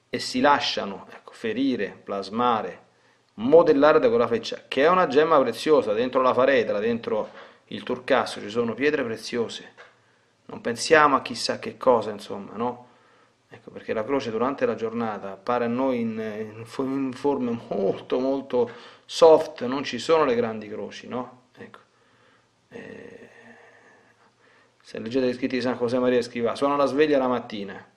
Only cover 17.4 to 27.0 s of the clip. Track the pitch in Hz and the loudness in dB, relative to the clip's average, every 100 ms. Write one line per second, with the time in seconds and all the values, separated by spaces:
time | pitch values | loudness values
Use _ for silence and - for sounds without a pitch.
17.4 | 123 117 - - 98 - - 127 131 139 | -2 -4 -6 -2 -2 -4 -4 -2 -2 -2
18.4 | 135 123 117 - - - - - 165 156 | -2 -2 -2 -6 -20 -20 -14 6 8 8
19.4 | - - 123 139 131 123 - 160 143 120 | 4 -6 -6 -6 -6 -6 0 2 4 2
20.4 | 113 110 104 104 101 - - 120 123 - | 0 -4 -10 -10 -12 -12 -10 -10 -10 -16
21.4 | _ - - - _ _ _ _ _ _ | _ -20 -20 -20 _ _ _ _ _ _
22.4 | _ _ _ - - - - - - - | _ _ _ -18 -16 -18 -18 -20 -20 -20
23.4 | 233 - - - _ _ _ _ _ _ | -20 -20 -20 -20 _ _ _ _ _ _
24.4 | _ _ _ _ - - 110 131 127 123 | _ _ _ _ -14 -12 -4 -2 0 -2
25.4 | 131 127 123 117 120 127 123 123 117 120 | -4 -2 -2 -2 -2 0 2 2 0 -2
26.4 | 117 107 143 143 135 135 | -4 0 0 2 2 2